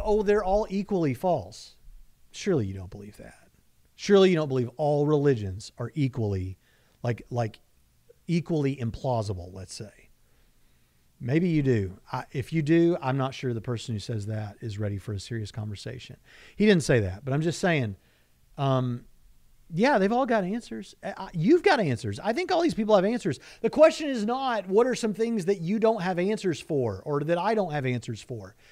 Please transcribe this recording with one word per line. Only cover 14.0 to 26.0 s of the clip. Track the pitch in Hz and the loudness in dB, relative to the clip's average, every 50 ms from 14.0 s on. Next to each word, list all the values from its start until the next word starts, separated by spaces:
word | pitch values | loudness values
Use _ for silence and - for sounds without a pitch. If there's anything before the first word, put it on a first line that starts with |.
| - - 120 110 101 | -6 -6 -6 -6 -4
that | 104 110 110 107 101 101 - | -6 -6 -6 -6 -8 -10 -10
is | - 117 101 101 | -10 -8 -6 -4
ready | 107 104 101 98 | -4 -4 -4 -6
for | - - 107 | -6 -8 -8
a | 95 | -8
serious | - - 117 113 107 98 | -8 -8 -8 -8 -8 -8
conversation. | - - 107 107 104 98 - - 117 120 - - - - _ _ - - - - - | -8 -10 -10 -10 -10 -12 -12 -12 -12 -14 -14 -18 -20 -20 _ _ -20 -20 -20 -12 -2
He | - 202 | 2 6
didn't | 214 202 170 131 | 6 6 6 6
say | - 143 120 | 4 4 4
that, | 104 90 92 95 - | 4 0 -4 -6 -6
but | 131 131 | -4 -2
I'm | 147 156 | -2 0
just | 170 151 - | -2 -2 -2
saying, | - 190 170 147 127 107 98 - _ _ _ _ _ _ _ _ _ _ - | 0 0 0 0 0 -2 -6 -8 _ _ _ _ _ _ _ _ _ _ -8
um, | - 143 139 135 131 127 127 120 123 - - - _ _ - - - _ _ _ _ _ - 165 | -4 -2 0 0 0 0 -2 -6 -8 -12 -18 -20 _ _ -20 -20 -20 _ _ _ _ _ -8 -2
yeah, | 156 220 277 294 220 | 2 2 4 4 4
they've | 190 202 233 | 2 2 2
all | 247 269 | 0 0
got | 226 233 220 190 | 2 0 0 0
answers. | 175 202 240 233 - 226 226 196 - - _ - | -2 -4 -6 -8 -10 -12 -12 -12 -14 -16 _ -12
I, | 175 196 | -10 -10
I, | - 190 190 - | -10 -12 -10 -4
you've | 170 151 202 330 359 320 | 0 4 4 4 6 6
got | 415 339 262 | 4 4 4
answers. | 202 151 123 107 - 107 101 - | 2 2 0 -2 -2 -6 -6 -4
I | - 196 233 | -4 -4 -2
think | 277 370 370 | -2 0 0
all | 381 330 | 0 0
these | 339 330 170 | 2 0 0
people | 160 220 208 214 | -2 0 4 4
have | 196 175 | 4 4
answers. | 202 240 240 - 190 139 - - - - - | 4 0 -2 -2 -4 -4 -6 -8 -20 -12 -4
The | - 220 | -4 -2
question | 220 254 311 320 320 - 311 294 | 4 8 6 6 6 4 -4 -4
is | 269 233 208 | -2 -2 -2
not, | 214 240 262 269 262 240 214 190 185 | -2 -2 -2 -2 -2 -2 -4 -2 0
what | 190 208 247 | 4 4 4
are | 262 240 | 4 2
some | - - 220 202 | 0 -2 -2 -2
things | 170 226 233 233 220 165 | -2 -2 -2 -2 -2 0
that | 170 202 190 | -2 -2 -2
you | 165 165 208 226 | -2 -2 -2 2
don't | 208 220 226 214 | 2 2 2 2